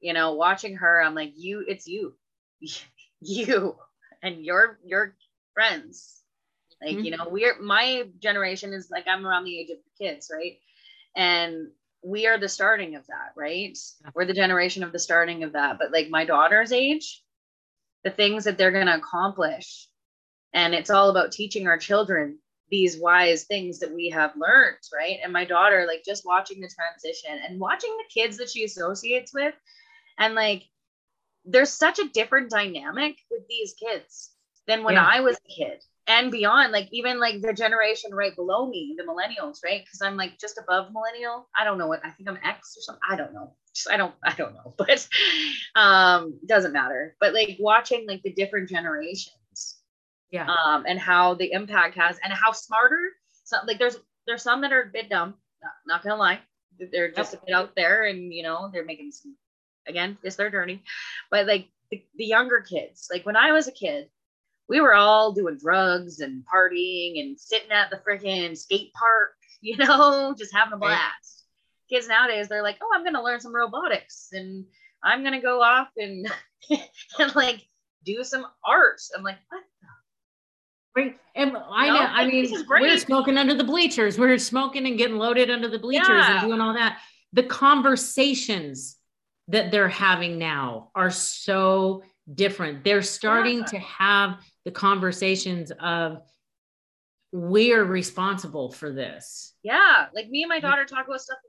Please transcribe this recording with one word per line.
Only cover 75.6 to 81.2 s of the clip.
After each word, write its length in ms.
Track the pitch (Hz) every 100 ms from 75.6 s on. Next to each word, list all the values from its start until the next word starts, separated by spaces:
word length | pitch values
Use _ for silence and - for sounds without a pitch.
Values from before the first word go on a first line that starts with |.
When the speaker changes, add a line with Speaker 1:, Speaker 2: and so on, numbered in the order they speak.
Speaker 1:
off 280 | 240 254 262 -
and, 280 | 202 190 208 - - _ -
<laughs> 500 | 302 - - - -
and, 160 | 285 285
like, 320 | 254 226 _ _ _ _ 156
do 180 | 240
some 240 | 254 262 254 _ -
art." 360 | 302 330 320 -
I'm 100 | 190
like, 160 | 196 190 _
"What 120 | 370 370 _
the" 60 | - - _ _ _ _ _ _ _ _ _ 254
Speaker 2:
Right. 180 | 269 -